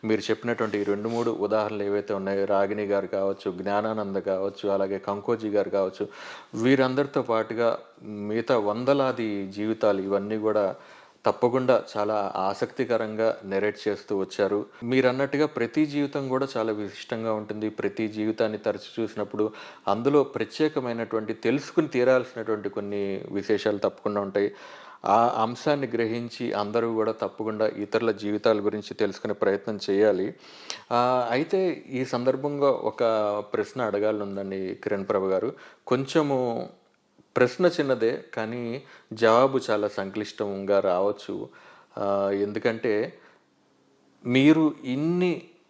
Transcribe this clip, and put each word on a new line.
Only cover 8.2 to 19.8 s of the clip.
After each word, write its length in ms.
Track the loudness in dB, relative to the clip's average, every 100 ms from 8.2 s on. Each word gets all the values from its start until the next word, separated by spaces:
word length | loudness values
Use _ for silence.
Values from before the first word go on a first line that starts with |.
| -2 -2 2 2
వందలాది 920 | 2 0 2 4 2 0 -4 -4 -6
జీవితాలు, 540 | -4 -4 2 2 2
ఇవన్నీ 360 | 2 0 0 -2
కూడా 380 | 2 2 0 -2 -16 -20 -20 _
తప్పకుండా 580 | -2 2 2 2 4 2 2 -4
చాలా 360 | -2 0 -2
ఆసక్తికరంగా 1000 | -2 -2 -2 -6 -4 -2 0 -2 0 0 0
నెరేట్ 440 | -4 0 0 -2 -4
చేస్తూ 300 | -4 -4 -4
వచ్చారు. 480 | -2 0 0 0 -4 -8
మీరన్నట్టుగా 600 | 0 4 4 2 0 2
ప్రతి 400 | 0 0 -2 0
జీవితం 420 | 0 0 -2 -4 -2
కూడా 200 | -2 -2 -2
చాలా 140 | -2
విశిష్టంగా 600 | -2 -6 -10 -8 -4 -2
ఉంటుంది. 360 | -4 -4 -4 -4
ప్రతి 380 | -2 -4 -2 -4
జీవితాన్ని 500 | -2 -2 0 0 0
తరచు 460 | -2 -4 -8 -6
చూసినప్పుడు 480 | -4 -4 -6 -2 -2 -4 -18 -8